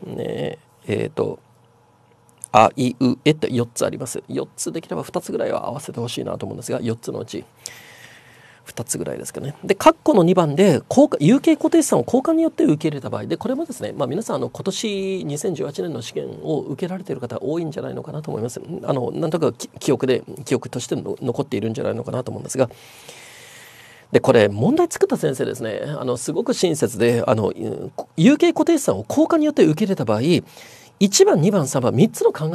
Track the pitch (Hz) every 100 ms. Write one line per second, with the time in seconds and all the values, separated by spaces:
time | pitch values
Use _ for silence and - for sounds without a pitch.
0 | 190 - - 123 143 - _ _ - 107
1 | 110 - 104 - _ _ _ _ _ _
2 | _ _ _ _ - 107 110 - 123 -
3 | 127 - 147 156 - 123 120 - - -
4 | 131 - - 135 - - 170 165 - 165
5 | 147 175 - - - - - 135 - 139
6 | 117 - 101 - 101 101 113 123 113 117
7 | - 104 - - - _ - - - -
8 | - - - - - _ - - 113 -
9 | 78 62 - - 139 - 175 - 311 -
10 | - 226 170 185 156 143 202 131 - -
11 | 294 - 151 277 330 302 311 339 - 175
12 | - 254 330 320 330 - 302 151 160 143
13 | 113 110 113 170 233 262 330 - 107 107
14 | 127 170 220 160 123 - 190 190 220 196
15 | 190 190 156 147 202 156 143 190 180 120
16 | 117 - - - 151 147 - 143 175 185
17 | - 131 120 113 127 170 160 156 131 127
18 | 156 151 156 110 120 - - 180 - 139
19 | 120 151 160 165 131 113 - - - 127
20 | 131 123 - - - 127 139 123 - 139
21 | 95 - 123 120 147 104 113 110 104 113
22 | - 123 113 104 - 131 123 - - -
23 | - - - - - - - - - -
24 | - 135 135 123 104 101 165 330 349 -
25 | 392 254 151 135 - - 113 98 139 151
26 | 127 123 - 165 240 233 180 147 120 110
27 | 117 120 - 110 92 - 110 - 95 -
28 | - - 202 302 339 320 311 330 - 202
29 | - 285 320 330 302 294 160 151 202 180
30 | 113 107 147 160 - - - - - -
31 | 196 - 392 233 180 208 143 139 120 107
32 | 233 - 453 - 156